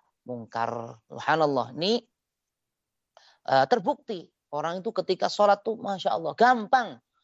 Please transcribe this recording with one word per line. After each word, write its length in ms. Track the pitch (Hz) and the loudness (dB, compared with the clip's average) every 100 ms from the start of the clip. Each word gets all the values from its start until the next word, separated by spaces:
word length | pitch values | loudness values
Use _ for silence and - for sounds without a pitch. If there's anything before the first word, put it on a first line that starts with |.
| _ _ - | _ _ -14
mungkar. 720 | 123 113 117 117 117 117 117 _ | -14 -8 -4 -4 -4 -10 -16 _
Subhanallah. 720 | - - 156 151 135 117 123 | -6 -2 2 2 0 -4 -4
Ini, 240 | 180 240 - _ _ _ _ _ _ _ _ _ _ _ _ _ - | -2 -2 -4 _ _ _ _ _ _ _ _ _ _ _ _ _ 0
eh, 200 | 135 135 | 2 4
terbukti 560 | 240 185 - - 190 - _ _ 147 | 2 0 -4 -8 -10 -12 _ _ -6
orang 240 | 156 180 | -6 -6
itu 80 | 170 | -4
ketika 400 | 165 180 185 196 | -4 -2 -2 -2
sholat 320 | - 208 202 | 2 4 4
tuh, 160 | - 226 | 0 -6
Masya 400 | 202 190 196 202 | -6 -4 -2 -2
Allah, 160 | 160 | -4
gampang, 640 | - 233 254 202 262 214 120 _ _ | 2 4 4 2 0 0 -10 _ _